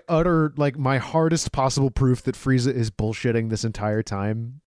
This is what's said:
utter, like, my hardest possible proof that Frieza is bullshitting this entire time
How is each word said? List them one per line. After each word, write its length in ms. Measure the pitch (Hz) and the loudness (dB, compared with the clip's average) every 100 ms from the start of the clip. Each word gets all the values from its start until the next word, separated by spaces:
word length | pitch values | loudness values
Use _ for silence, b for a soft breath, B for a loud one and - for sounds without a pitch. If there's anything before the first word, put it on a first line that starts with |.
| - | 0
utter, 460 | 160 175 165 151 147 | 2 4 2 2 0
like, 220 | 143 135 | -2 0
my 180 | 131 131 | 0 0
hardest 560 | - 160 160 165 - | 0 0 2 0 -2
possible 380 | - 131 139 135 | 0 0 2 0
proof 320 | - 131 127 | 2 2 2
that 120 | - | -2
Frieza 380 | - 131 131 123 | -4 0 2 2
is 180 | 131 110 | 0 -2
bullshitting 600 | - 107 110 127 117 113 | -2 -4 -2 0 0 0
this 140 | 110 | -2
entire 380 | 113 104 104 107 | -4 -4 -2 -2
time 600 | 110 98 101 110 117 135 | -2 -4 -2 -4 -6 -14